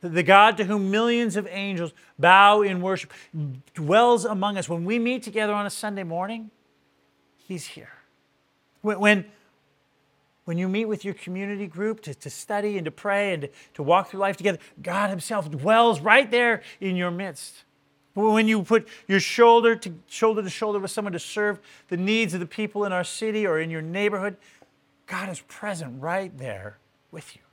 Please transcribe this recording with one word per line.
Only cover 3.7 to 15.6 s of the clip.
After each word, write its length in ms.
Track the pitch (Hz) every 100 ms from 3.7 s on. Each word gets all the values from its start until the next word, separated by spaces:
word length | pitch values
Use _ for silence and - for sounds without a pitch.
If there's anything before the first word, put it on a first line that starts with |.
dwells 500 | - 151 196 240 240
among 340 | 185 208 196 202
us. 100 | 170
When 160 | 170
we 140 | 175 233
meet 240 | 233 254
together 320 | 220 208 214
on 100 | 208
a 60 | 202
Sunday 340 | - 214 196
morning, 460 | 180 165 190 226 220 _ _ _ _ _ _ _ _ _
he's 300 | _ 180 -
here. 260 | - - - _ _ _ _ _ _ _ _
When, 180 | 208 202
when, 240 | 208 208 - _ _ _ _ _ _ _ _ _ _ _
when 140 | - 170
you 100 | 185
meet 160 | 196
with 200 | 220 214
your 100 | 196
community 520 | 196 - 180 202 202 196
group 360 | 160 208 220
to, 120 | 190
to 160 | 135 147
study 460 | - - 208 208 202
and 80 |
to 60 | 160
pray 420 | - 202 196 202
and 100 | 175
to, 60 | 139 - -
to 80 | -
walk 280 | 143 175 190
through 100 | 190
life 160 | 196 196
together, 220 | 202 175 - _
God 280 | 143 180 202
himself 400 | 190 - 220 156
dwells 500 | 147